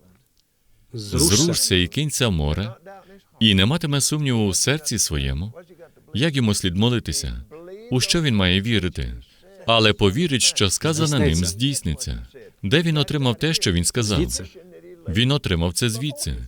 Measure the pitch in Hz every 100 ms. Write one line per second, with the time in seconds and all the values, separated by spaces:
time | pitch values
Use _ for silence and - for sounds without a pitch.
0 | 92 _ _ _ _ _ _ _ - 120
1 | 101 85 85 104 170 156 - 92 87 -
2 | 147 - 123 85 73 78 107 117 - -
3 | 180 196 _ - 220 190 131 165 151 143
4 | - 151 143 117 104 90 - 156 - 107
5 | - 76 67 67 101 139 185 - - _
6 | _ 101 165 139 113 101 95 90 120 120
7 | - 76 67 60 - 160 175 - 240 127
8 | 120 175 151 107 92 95 107 107 87 -
9 | 62 60 - _ - - - 113 107 101
10 | 101 104 170 131 - - 98 - 151 156
11 | 156 143 80 82 87 101 135 135 87 73
12 | - 58 58 131 98 - 98 143 170 156
13 | 139 147 127 110 147 151 - 87 85 127
14 | 107 87 62 - - - - - - -
15 | - 85 123 143 - 85 87 85 120 123
16 | 147 - - 64